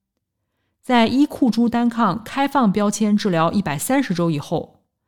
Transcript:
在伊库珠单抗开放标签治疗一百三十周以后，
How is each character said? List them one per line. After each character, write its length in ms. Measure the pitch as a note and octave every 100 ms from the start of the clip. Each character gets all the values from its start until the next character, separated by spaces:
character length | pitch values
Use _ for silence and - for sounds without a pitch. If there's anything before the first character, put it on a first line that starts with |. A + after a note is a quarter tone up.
| _ _ _ _ _ _ _ _
在 260 | - B3 A3+
伊 180 | B3+ D4
库 240 | - B3+
珠 200 | A3+ A#3
单 180 | A#3 A#3+
抗 360 | A3+ G#3+ G3
开 240 | - - C#4
放 240 | C#4+ A3+
标 180 | G3 G#3
签 260 | - G#3+ G#3
治 140 | G#3
疗 220 | E3 E3
一 100 | G3
百 160 | F3+ D3
三 240 | - C4+
十 120 | C4
周 180 | E3+ E3+
以 80 | D3
后， 420 | - C3+ - _ _ _